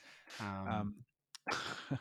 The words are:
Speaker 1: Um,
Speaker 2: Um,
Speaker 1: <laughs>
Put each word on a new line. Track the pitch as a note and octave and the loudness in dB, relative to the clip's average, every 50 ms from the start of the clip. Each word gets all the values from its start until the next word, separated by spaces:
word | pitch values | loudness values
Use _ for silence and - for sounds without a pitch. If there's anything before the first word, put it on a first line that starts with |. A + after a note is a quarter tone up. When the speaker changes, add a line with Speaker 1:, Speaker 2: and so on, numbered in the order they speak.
| - - - - - - - - | -18 -18 -18 -18 -16 -10 -6 -2
Speaker 1:
Um, | G#2+ G2+ G2 F#2+ F#2+ A2+ | -2 0 0 0 2 2
Speaker 2:
Um, | A2 G#2+ G#2 G#2 G#2 - - _ _ _ _ _ - - - - | 4 4 4 2 0 -4 -12 _ _ _ _ _ -16 -6 -2 0
Speaker 1:
<laughs> | - - - - - - - - C3+ - | 2 2 2 -2 -4 -4 -2 0 0 4